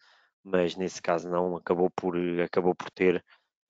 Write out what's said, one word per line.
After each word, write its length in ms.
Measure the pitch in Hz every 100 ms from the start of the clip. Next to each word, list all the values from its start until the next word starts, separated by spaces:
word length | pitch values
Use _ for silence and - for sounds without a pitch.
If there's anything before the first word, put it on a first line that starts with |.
| _ _ _ _
mas 320 | 95 92 85 90
nesse 260 | 90 -
caso 260 | - 85 87
não, 280 | 87 90 85
acabou 340 | - 87 90
por, 240 | - 92 87 87 87
acabou 340 | 85 98 90
por 160 | 87 -
ter 340 | - 92 87 - _ _ _